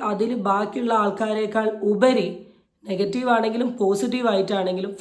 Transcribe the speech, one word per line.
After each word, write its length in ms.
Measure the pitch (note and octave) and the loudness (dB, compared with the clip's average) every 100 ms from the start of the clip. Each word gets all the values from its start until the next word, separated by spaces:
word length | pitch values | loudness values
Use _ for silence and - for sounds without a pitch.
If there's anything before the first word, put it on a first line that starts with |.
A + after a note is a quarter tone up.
അതിൽ 280 | G#3+ G3+ A#3 A#3+ | -2 0 -2 0
ബാക്കിയുള്ള 580 | G3 G3 G#3 B3+ A#3 | 0 0 0 -2 0
ആൾക്കാരെക്കാൾ 760 | A3+ G#3 G3 A3 G#3+ G#3+ A3 G#3+ G#3+ | 2 2 0 -2 0 0 0 0 0
ഉപരി 440 | G#3 G3+ B3+ A#3 F3 - - _ _ _ | 0 4 4 4 0 -6 -14 _ _ _
നെഗറ്റീവ് 460 | G3+ F#3 G3+ B3 B3+ | -6 -2 -2 -2 2
ആണെങ്കിലും 400 | A#3 A3 A3+ B3 - | 2 2 -2 -4 0
പോസിറ്റീവ് 500 | G3 G3+ B3 B3+ A#3+ | 0 0 0 0 0
ആയിട്ടാണെങ്കിലും 640 | G3 F#3+ G3+ F3+ F#3 G3 - | 0 0 -2 -2 -4 -6 -6